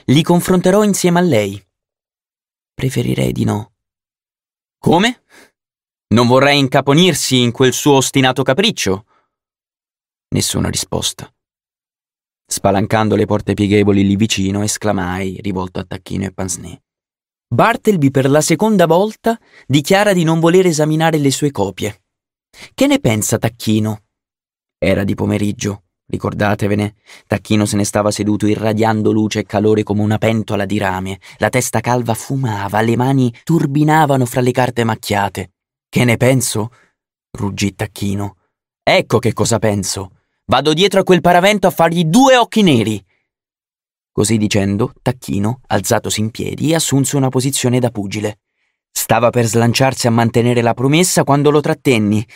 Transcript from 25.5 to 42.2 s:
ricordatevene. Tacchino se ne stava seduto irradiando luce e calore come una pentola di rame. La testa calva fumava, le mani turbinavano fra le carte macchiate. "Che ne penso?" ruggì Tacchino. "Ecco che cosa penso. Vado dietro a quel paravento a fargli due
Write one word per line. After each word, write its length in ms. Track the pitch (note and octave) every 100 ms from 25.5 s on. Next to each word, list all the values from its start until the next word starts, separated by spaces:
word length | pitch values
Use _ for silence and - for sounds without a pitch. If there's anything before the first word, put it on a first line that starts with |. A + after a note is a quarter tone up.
| G2 G#2 G2 _ _ _
ricordatevene. 880 | - G2+ E2+ G#2 G#2 G2+ G#2 G#2 - _ - -
Tacchino 380 | - - G#2+
se 120 | G#2 G2+
ne 80 |
stava 260 | G2+ G#2+ G#2
seduto 360 | G2+ G#2 G#2 G#2
irradiando 680 | G2+ A2 G#2+ A2 A2 G#2+
luce 280 | A2 G#2+ G#2+
e 40 |
calore 380 | G2+ G#2 G#2+ G#2+
come 180 | G#2 G#2
una 160 | G#2 G#2+
pentola 480 | A2+ A2+ G2+ G#2 G2
di 120 | G#2
rame. 420 | G2 F#2 F#2+ G2 - -
La 100 | G#2+
testa 320 | B2+ - A2+
calva 340 | A#2+ B2 A#2
fumava, 680 | A2 - C#3 B2+ G#2 G2+ G#2
le 140 | A2+ A#2
mani 360 | B2+ C#3 B2 A#2
turbinavano 840 | - E3 C#3+ C#3+ D3+ D#3 D3 C3+ B2
fra 140 | C3
le 100 | B2+
carte 320 | B2 B2 A#2+
macchiate. 680 | A2+ A2 - G2+ G2 G2 F2+ _ _ _ _
"Che 160 | -
ne 120 | B2 A2+
penso?" 560 | B2 C3 - A2 A2+ _ _ _ _ _ _
ruggì 440 | - G2+ G2 G2+
Tacchino. 640 | - G#2+ - G2+ G2 G2+ - _ _ _ _
"Ecco 360 | - F3+ - A2+
che 120 | A2+
cosa 260 | - G#2 A2+
penso. 600 | A2 G#2 F#2 - F#2 _ _ _ -
Vado 280 | B2 C#3+
dietro 260 | D#3 G3 G3
a 40 |
quel 180 | F#3 F#3
paravento 440 | F3 F3 F#3+ G#3+ F#3+
a 40 |
fargli 340 | - E3 E3+
due 320 | D#3+ G#3